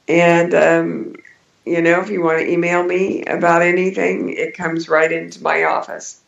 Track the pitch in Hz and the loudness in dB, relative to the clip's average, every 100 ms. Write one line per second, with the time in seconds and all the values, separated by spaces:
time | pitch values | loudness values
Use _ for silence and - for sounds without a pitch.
0 | - 170 170 170 175 165 160 165 170 165 | 0 4 4 4 4 4 4 4 0 -4
1 | - - - _ _ _ - 170 170 175 | -10 -14 -20 _ _ _ -4 0 2 2
2 | 214 190 165 160 - 175 170 175 175 180 | 0 -2 0 0 0 0 0 0 0 -2
3 | 190 - - 170 170 170 175 180 185 190 | -2 -4 -4 0 2 4 2 2 0 0
4 | 180 190 - - 160 165 165 165 160 156 | -2 -2 -4 -4 -6 -6 -6 -6 0 0
5 | 160 165 170 175 165 160 160 - - - | 2 -2 -8 -6 -2 0 0 -2 -6 -12
6 | - - | -16 -20